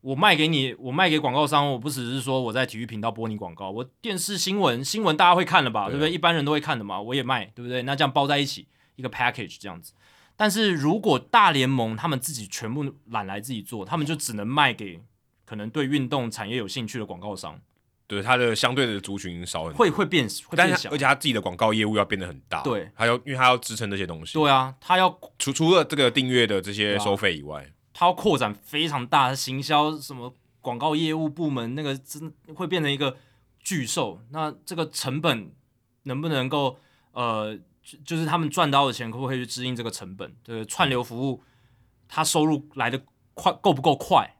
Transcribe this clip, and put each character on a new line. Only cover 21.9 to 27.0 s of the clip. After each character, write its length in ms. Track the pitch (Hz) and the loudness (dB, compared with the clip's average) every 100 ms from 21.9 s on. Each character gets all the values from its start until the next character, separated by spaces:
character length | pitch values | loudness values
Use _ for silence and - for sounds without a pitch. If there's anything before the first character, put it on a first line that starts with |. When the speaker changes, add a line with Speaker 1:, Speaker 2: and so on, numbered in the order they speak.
| 107 | 2
Speaker 2:
要 80 | |
变 140 | 98 101 | 0 -2
得 80 | 90 | -6
很 140 | 71 _ | -12 _
大。 140 | 82 | -6
Speaker 1:
对。 260 | 71 110 87 - | -2 -4 -6 0
Speaker 2:
他 80 | |
要， 100 | 113 123 | 0 0
因 160 | 139 | -2
为 20 | |
他 100 | 131 | 4
要 140 | 127 127 | 6 6
支 180 | - 113 | 0 -6
撑 140 | 113 | -4
这 80 | 98 | -4
些 80 | 92 | -4
东 180 | 82 | -8
西。 80 | 80 | -6
Speaker 1:
对 160 | 156 147 | 2 4
啊， 260 | 135 131 135 | 4 2 -8
他 160 | - 185 | 0 4
要 140 | 185 135 - _ | 4 0 -20 _
Speaker 2:
除， 140 | - | -6
除 220 | 131 165 | 0 4
了 100 | 185 | 4
这 100 | 151 | 4
个 160 | 147 127 | 2 2
订 160 | 117 127 | 2 2
阅 200 | 127 113 | 2 4
的 120 | 101 | 0
这 100 | 92 | -2
些 240 | 101 104 101 | -2 0 0